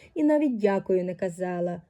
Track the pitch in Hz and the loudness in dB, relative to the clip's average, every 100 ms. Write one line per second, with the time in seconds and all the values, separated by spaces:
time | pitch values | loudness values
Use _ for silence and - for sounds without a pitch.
0 | - - 294 302 294 233 202 196 196 190 | -14 -2 2 4 2 2 2 2 2 0
1 | 180 175 190 170 180 175 175 175 - | 0 -4 -6 -4 -6 -4 -4 -6 -12